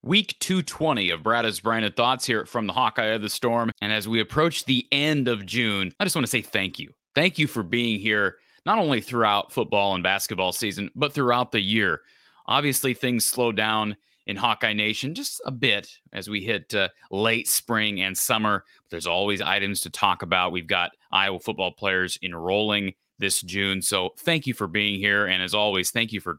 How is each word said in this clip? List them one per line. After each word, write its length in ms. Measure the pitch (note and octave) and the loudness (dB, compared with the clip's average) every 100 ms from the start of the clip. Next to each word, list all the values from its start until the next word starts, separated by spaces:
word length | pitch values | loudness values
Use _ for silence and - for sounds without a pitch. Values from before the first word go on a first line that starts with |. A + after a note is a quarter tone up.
Week 340 | - G3+ G#3 - | 2 0 0 -8
two 220 | - F#3 | -2 -2
twenty 480 | D3+ - D#3 B2 F2+ | -2 -2 0 2 0
of 140 | E2 | 0
Brad 240 | G#2+ A#2 A2+ | 0 2 0
is 140 | F#2 | -2
Branded 360 | A2+ A2+ G#2+ - | -2 0 0 2
Thoughts 300 | A#2+ B2+ - | 2 2 0
here 180 | A2+ | -2
from 220 | - A#2+ G#2 | -2 -4 -2
the 80 | |
Hawkeye 320 | F2+ A#2+ - A2 | 0 0 0 0
of 160 | A2 | 0
the 80 | G#2 | -2
Storm. 400 | - A#2+ A#2 A2+ - | -2 0 2 0 -2
And 100 | G#2 | -2
as 160 | G#2+ G2+ | -2 0
we 140 | A2+ | 0
approach 460 | G#2+ D3 E3 - - | 0 2 2 0 0
the 200 | C3 - | 0 2
end 360 | C#3+ D3+ D3 B2 | 0 2 2 2
of 180 | A2+ F#2 | -2 -2
June, 480 | A2 A2+ G2+ F#2 - | 0 0 0 -2 -2
I 60 | |
just 100 | G3 | -2
want 120 | E3 A#2+ | 0 0
to 40 | |
say 120 | A#2+ | -2
thank 360 | - G#2 F#2+ - | 0 -2 -2 -6
you. 120 | - - _ | -16 -18 _
Thank 240 | - F3+ - | 2 2 2
you 80 | D3+ | 0
for 160 | A#2 | 0
being 360 | F2+ A#2+ A#2+ G#2 | -2 0 0 0
here, 380 | G#2+ G#2+ G2 - _ _ E3+ | 2 2 2 -2 _ _ 0
not 120 | A3 | 2
only 220 | E3 B2 | 2 0
throughout 500 | - A#2+ A2 G2+ - | 0 2 4 4 0
football 440 | - F2 G#2 G2+ | -2 0 2 2
and 100 | F#2 | 2
basketball 480 | F2+ G2 - F#2 F#2 | 0 0 -2 -2 -2
season, 380 | - A2 G2 G2+ | -2 -4 -4 -8
but 200 | - C#3+ | -4 -2
throughout 380 | D3 B2+ A#2+ B2 | 0 2 2 2
the 80 | A2+ | 0
year. 420 | F#2+ A2 G2 D#2 _ _ _ _ - | 2 2 2 0 _ _ _ _ -2
Obviously, 460 | C3 D3 B2+ C3+ | 0 2 0 0
things 320 | A#2+ B2+ B2 | 0 0 0
slow 260 | - - A#2+ | 0 0 0
down 460 | G#2+ G#2+ A2 G#2+ G#2 _ _ - | 2 0 0 -2 -6 _ _ -10
in 100 | G2 | -2
Hawkeye 380 | A#2+ G#2+ A2+ | 0 2 0
Nation 400 | G#2+ G#2+ A2 C3 | 0 0 -2 -6
just 260 | F#3 C#4+ - - | -6 -8 -8 -8
a 40 | |
bit 380 | B2+ B2 G2+ - - _ | 0 0 0 -4 -20 _
as 160 | G2+ F#2+ | -12 -6
we 140 | G#2 | -6
hit, 320 | F#2+ G#2 - | -2 -4 -2
uh, 140 | G#2 F#2 _ - | -2 -2 _ -8
late 380 | F#2+ A2 A#2 - | 0 2 0 0
spring 540 | - - A2+ G#2+ G2 | -2 0 0 0 -2
and 120 | F#2+ | -4
summer. 500 | F#2 - A2+ G#2+ G2+ - _ | -2 0 0 2 0 -4 _
But 80 | _ | _
there's 160 | E2+ E2+ | -8 -2
always 340 | F2 G2+ G2 | 0 2 0
items 400 | F2+ G2 G2 G2 | 0 0 0 -4
to 100 | - | -6
talk 300 | - G2+ F2+ | 2 2 2
about. 320 | F2 F#2 F2+ | 0 2 2
We've 140 | F2 E2 | -2 -2
got 240 | F#2+ F2 _ _ | -2 -2 _ _
Iowa 280 | F#2+ G2 F2+ | 0 0 -2
football 320 | - G#2 F#2 | -6 -2 -4
players 460 | - G2+ F#2 F#2 - | -2 0 0 0 -4
enrolling 680 | F#2 E2 E2+ G2+ G#2+ G#2 G2 - _ _ | -8 -6 0 2 2 0 -2 -8 _ _
this 220 | G2 - | -2 -2
June. 400 | F2+ F#2+ G2 F#2+ | -2 -2 0 0
So 300 | - G2 F2+ - | 0 0 -2 -4
thank 280 | - E3 C#3 | -2 0 -2
you 60 | |
for 140 | A#2 G2 | -4 -2
being 340 | F#2+ G#2 G2 | 0 0 0
here. 240 | G#2 G2+ | 2 2
And 180 | G2+ F#2 | 2 0
as 120 | F#2 | 0
always, 360 | G#2 G#2 F#2+ F2 | 2 2 2 0
thank 220 | A#2 A2+ | -2 -2
you 80 | G#2+ | -4
for 160 | F2+ | -8